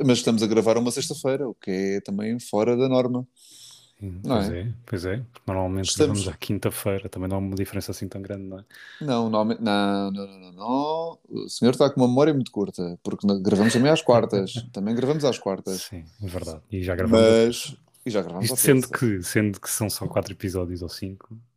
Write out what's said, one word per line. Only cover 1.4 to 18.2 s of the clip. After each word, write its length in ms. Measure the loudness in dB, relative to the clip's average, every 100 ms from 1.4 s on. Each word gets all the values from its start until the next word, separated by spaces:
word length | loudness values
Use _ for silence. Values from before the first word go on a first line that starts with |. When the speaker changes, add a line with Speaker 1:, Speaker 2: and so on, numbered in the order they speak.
| -4
Speaker 1:
o 60 |
que 160 | -8 -6
é 300 | -2 -2 -4
também 380 | -4 -6 -4 -6
fora 360 | -2 0 2 2
da 120 | 2
norma, 380 | 2 2 -2 -6 _ -20 -20 -20 -20 _ _
Speaker 2:
Sim, 260 | -12 -8
Speaker 1:
não 120 | -2 0
Speaker 2:
pois 120 | 0
Speaker 1:
é? 60 | -2
Speaker 2:
é, 120 | -6 -8 -8
pois 180 | -6
é, 140 | -4 -6 -8
porque 100 | -12 -4
normalmente 460 | -2 -2 -2 -2
Speaker 1:
Estamos 20 |
Speaker 2:
gravamos 320 | 0 2 2 -4
à 60 |
quinta-feira, 760 | -6 -4 -2 -2 -2 -4 -4 -6
também 180 | -8 -4
não 80 | -4
há 20 |
uma 140 | -2 -4
diferença 340 | -4 -6 -8
assim 180 | -8 -10
tão 140 | -10
grande, 220 | -10 -10
não 140 | -10 -14
é? 40 | -18 -20 -20 -10
Speaker 1:
Não, 300 | -2 0 2
normalmente, 320 | 2 0 0
não, 480 | 0 2 2 0 -2
não, 160 | -6 -10
não, 120 | -16
não, 120 | -20
não. 680 | -12 -4 -2 -2 -4 -6 -10 _
O 200 | -10 -10
senhor 220 | 0 0
está 160 | 4 2
com 100 | 4
uma 80 | 2
memória 260 | 6 4
muito 160 | 2 -2
curta, 460 | -4 -4 -4 -8 -6
porque 240 | -8 -2 0
na-, 120 | 2
gravamos 320 | 2 4 4
também 180 | 4 4
às 120 | 4
quartas, 680 | 6 4 4 -2 -2 -6 -10
Speaker 2:
<laughs> 40 |
Speaker 1:
também 220 | -6 -4
gravamos 300 | -2 0 0
às 140 | 0 -2
quartas. 500 | -4 -4 -6 -8 -10
Speaker 2:
Sim, 160 | -14 -16 _
é 40 | -8
verdade, 360 | -8 -8 -12 _
e 120 | -6
já 120 | -2
gravamos 440 | 0 4 8 8 8
Speaker 1:
Mas, 380 | 6 2 -10 -14 _ _
e 60 | -4
já 120 | -2